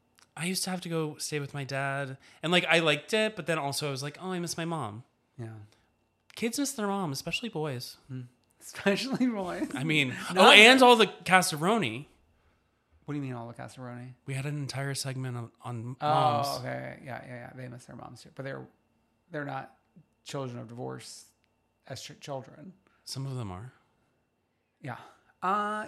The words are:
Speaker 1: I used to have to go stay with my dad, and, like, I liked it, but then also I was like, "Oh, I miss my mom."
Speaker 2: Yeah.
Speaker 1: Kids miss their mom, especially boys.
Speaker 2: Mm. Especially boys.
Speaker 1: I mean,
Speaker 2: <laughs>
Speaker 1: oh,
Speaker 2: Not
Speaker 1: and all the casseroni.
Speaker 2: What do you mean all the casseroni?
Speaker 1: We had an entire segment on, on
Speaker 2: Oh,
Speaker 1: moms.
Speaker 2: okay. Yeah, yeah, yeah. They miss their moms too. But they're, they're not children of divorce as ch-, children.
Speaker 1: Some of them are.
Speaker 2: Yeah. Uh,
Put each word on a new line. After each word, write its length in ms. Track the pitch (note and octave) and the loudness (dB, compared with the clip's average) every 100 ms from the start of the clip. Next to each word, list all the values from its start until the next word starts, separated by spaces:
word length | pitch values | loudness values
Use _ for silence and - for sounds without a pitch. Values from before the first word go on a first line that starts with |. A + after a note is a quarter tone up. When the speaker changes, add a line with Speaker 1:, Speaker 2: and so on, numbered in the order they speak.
| _ _ _ - | _ _ _ -8
Speaker 1:
I 80 | |
used 180 | E3+ F#3 | -4 -4
to 60 | - | -4
have 100 | F#3 | -8
to 60 | F3+ | -6
go 280 | E3 D#3 D3+ | -4 -4 -6
stay 220 | - D3+ | -6 -6
with 140 | C#3 | -6
my 100 | C#3+ | -8
dad, 540 | C3 C3+ C#3 C3+ C#3 C3+ - - | -8 -6 -4 -4 -8 -12 -18 -8
and, 100 | D#3 | 0
like, 140 | F3+ E3+ | 2 4
I 100 | E3 | 4
liked 340 | D#3+ D3 - | 4 2 0
it, 200 | G#3+ G#3+ | 0 0
but 120 | G#3+ D#3+ | -2 -4
then 120 | D#3+ | -2
also 300 | C#3+ C#3 D3 | -2 -4 -4
I 20 | |
was 120 | C3+ | -6
like, 140 | C#3+ - | -8 -8
"Oh, 80 | F3+ | -6
I 80 | F3+ | -6
miss 180 | E3+ E3+ | -6 -6
my 80 | |
mom." 380 | E3 E3 A2+ G#2+ - _ _ - | -6 -4 -6 -10 -16 _ _ -14
Speaker 2:
Yeah. 120 | A2+ A2 G#2 _ _ _ _ _ _ - | -14 -14 -20 _ _ _ _ _ _ -6
Speaker 1:
Kids 200 | A3+ A#3 | -6 -4
miss 100 | C#4 | -4
their 120 | - G3+ | -4 -4
mom, 240 | G3 F3 | -2 -4
especially 380 | C3+ - - A#3 | -6 -6 -6 -6
boys. 480 | E3 D3+ B2 - - - | -6 -6 -6 -10 -16 -14
Speaker 2:
Mm. 140 | C3 B2 _ _ _ | -14 -14 _ _ _
Especially 680 | - - G3+ G3 A#3+ B3 B3+ | -20 -4 0 0 -2 -2 0
boys. 400 | G#3+ F3+ F3 C#4 | -2 -6 -6 -6
Speaker 1:
I 80 | - | -4
mean, 320 | D#3 D#3 C3+ - | 0 2 2 -2
Speaker 2:
<laughs> 80 | - | -2
Speaker 1:
oh, 40 | |
Speaker 2:
Not 220 | F3+ G#3+ G3+ | 8 12 12
Speaker 1:
and 240 | A3 C4 | 12 12
all 120 | B3 | 10
the 140 | A#3 G3+ | 10 6
casseroni. 1000 | - D#3 F#3 F3 D3+ E3+ A3+ C3+ A2+ C#3+ _ _ _ _ _ _ _ _ _ | 2 4 4 4 0 2 2 0 -4 -12 _ _ _ _ _ _ _ _ _
Speaker 2:
What 80 | - | -10
do 60 | D3 | -8
you 20 | C3+ | -8
mean 80 | |
all 140 | A#2+ A#2 | -10 -12
the 40 | |
casseroni? 580 | B2 B2 - B2+ B2 B2+ B2 - | -14 -16 -14 -14 -14 -16 -16 -10
Speaker 1:
We 60 | |
had 120 | C3+ C#3+ | -8 -6
an 100 | D3 | -6
entire 380 | C3+ C3 C#3 | -6 -6 -6
segment 420 | C3+ C3+ C3 C3 A#2+ | -6 -6 -6 -8 -8
on, 140 | A2+ _ | -12 _
on 340 | A#2+ A#2+ A#2 B2+ | -12 -10 -10 -6
Speaker 2:
Oh, 60 | D3 | 0
Speaker 1:
moms. 500 | D#3 D3+ D3 C#3 C#3 | 2 2 0 -4 -6
Speaker 2:
okay. 400 | B2+ B2+ C3 B2+ | -8 -10 -10 -14
Yeah, 160 | C#3+ A#2 - | -14 -14 -14
yeah, 80 | |
yeah. 160 | B2 A#2+ | -16 -16
They 140 | B2+ B2+ | -16 -16
miss 160 | B2 | -18
their 120 | - A#2+ | -20 -18
moms 260 | - A#2+ | -18 -20
too. 80 | - | -20
But 120 | - C3+ | -14 -12
they're, 200 | C3+ B2+ _ _ _ _ _ _ | -12 -14 _ _ _ _ _ _
they're 140 | D#3 | -10
not 300 | C#3+ C3+ - _ _ - _ _ | -8 -8 -12 _ _ -20 _ _
children 340 | - C#3+ C3 A#2+ | -12 -8 -8 -10
of 100 | A2+ | -12
divorce 560 | A#2+ C3 B2+ - - - _ _ _ _ _ - | -12 -10 -12 -14 -20 -20 _ _ _ _ _ -16
as 140 | B2+ | -14
ch-, 180 | - - | -14 -16
children. 520 | - C#3 B2+ C3+ E3+ - _ _ | -12 -10 -12 -18 -20 -20 _ _
Speaker 1:
Some 220 | - C3 C3+ | -14 -10 -8
of 100 | B2+ | -6
them 140 | G#2+ | -8
are. 200 | F2+ B2 - _ _ _ _ _ _ _ _ _ _ | -10 -12 -20 _ _ _ _ _ _ _ _ _ _
Speaker 2:
Yeah. 160 | C3+ A#2 - - _ - | -14 -14 -14 -20 _ -8
Uh, 420 | F3+ G#3 G#3 G#3+ | -2 -2 -2 -6